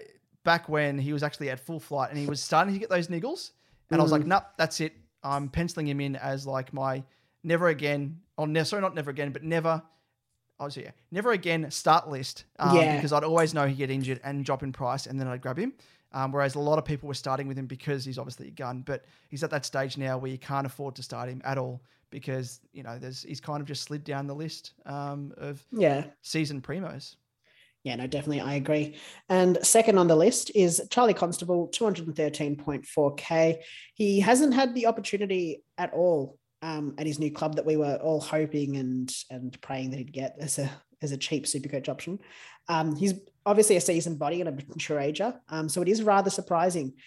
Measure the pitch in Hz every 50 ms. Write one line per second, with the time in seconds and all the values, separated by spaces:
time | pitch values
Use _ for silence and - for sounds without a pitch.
0 | - - - _ _ _ _ _ - 170 165 170 - - 151 151 147 143 139 139
1 | 135 143 151 143 147 147 - - 151 135 127 127 - - 165 156 - - 151 139
2 | 131 110 151 147 143 143 147 139 - - 165 156 185 202 196 196 220 - 185 180
3 | 170 165 175 170 185 262 349 - - - - _ _ _ _ _ _ - 160 160
4 | 156 160 151 147 143 165 190 196 - - - - 165 160 - - 160 156 - _
5 | _ _ _ _ - 139 139 143 143 135 - 165 170 170 - 170 156 147 143 139
6 | 139 139 135 131 - 135 135 139 139 135 135 131 131 - - 139 131 135 131 135
7 | 135 - _ _ _ _ _ _ - 165 165 165 180 175 160 131 147 147 143 143
8 | 143 139 160 170 - _ _ - 156 151 151 160 156 151 208 208 190 190 160 165
9 | 143 143 135 135 143 143 135 151 151 160 165 165 160 165 160 160 160 _ _ _
10 | _ _ _ _ _ _ _ _ _ _ _ - 139 147 135 135 - - - _
11 | _ _ - 185 214 247 226 185 165 170 165 160 156 135 - - - 170 156 170
12 | - 160 143 131 131 - - - - _ _ - 143 143 - 170 160 156 151 143
13 | 147 143 151 147 147 160 160 170 165 156 156 151 143 139 135 131 139 131 135 135
14 | 131 127 131 120 - 139 139 143 139 139 135 127 143 135 127 - 139 123 131 139
15 | - - 131 135 135 127 123 127 127 127 131 151 214 262 269 _ _ _ _ _
16 | _ _ - 135 135 135 135 143 139 139 127 147 147 147 156 156 147 - 151 135
17 | 151 143 135 - - 139 131 135 139 135 135 135 135 127 131 127 - 147 143 135
18 | 127 131 127 127 127 135 127 - 135 135 - 165 135 123 127 127 131 139 139 -
19 | - _ _ _ _ _ 151 135 160 151 156 143 127 - - 135 135 135 - 139
20 | 135 131 131 131 131 131 131 131 - - 143 139 139 135 - - 143 139 123 -
21 | 120 - 127 117 120 127 127 127 - 135 135 135 127 127 127 127 - _ _ _
22 | _ _ - 127 127 143 131 131 131 123 - - _ _ - - 131 117 117 127
23 | 127 127 131 131 - - 147 127 - 156 147 147 143 143 143 135 - - 147 151
24 | 151 151 139 139 143 139 139 147 160 156 - - - - - _ - - 139 143
25 | 143 143 143 143 143 143 - - 147 143 143 139 - _ - 226 185 151 139 139
26 | 147 - - _ - - - 156 160 143 147 135 123 - 139 180 190 156 - 135
27 | - - - _ _ _ _ _ _ _ _ _ _ _ _ _ - 131 123 117
28 | 127 131 143 139 143 151 147 143 - 131 143 147 135 156 151 151 151 147 - -
29 | - - - - _ - 190 185 185 185 175 - - - - 226 226 226 202 185
30 | 180 170 165 156 170 220 247 - - - - 214 185 175 165 - - - - 240
31 | 247 226 190 - 180 170 - - 175 170 180 175 170 170 - - 233 214 190 170
32 | 165 165 147 156 156 147 147 - 156 147 147 143 - - 143 131 - - - -
33 | 147 143 143 147 - - 165 165 165 165 165 165 - - - - - - _ -
34 | 214 202 196 196 190 - - 254 311 285 240 262 269 254 240 254 226 220 226 220
35 | 202 - - 202 208 196 196 185 175 160 151 - _ _ _ - 180 - - 156
36 | 175 180 165 147 135 139 - _ _ _ _ _ - 160 160 151 147 143 139 -
37 | 156 156 143 147 156 147 151 - 156 156 151 151 - 156 156 151 151 143 135 -
38 | 131 160 156 151 151 - - 156 156 147 151 147 143 139 139 139 131 127 127 127
39 | 127 127 - - - - 131 127 127 127 120 - - - 135 135 131 131 131 139
40 | 123 - - 131 135 131 - 143 147 143 - - 139 135 - - _ _ _ _
41 | - 143 139 135 - - 160 143 143 - - 139 131 143 143 135 131 - 156 151
42 | - 170 185 202 - - - - - - - - _ - 170 160 160 160 147 143
43 | 190 196 185 196 - - _ _ - 202 208 208 214 - 202 175 170 - 175 165
44 | 165 170 165 143 151 143 170 175 180 165 139 135 139 147 - 160 - - 156 147
45 | 139 147 151 151 196 240 175 - _ - 160 156 156 156 - 180 175 170 214 226
46 | 220 208 196 196 190 190 190 - 190 - 175 165 170 185 175 170 139 131 131 -
47 | -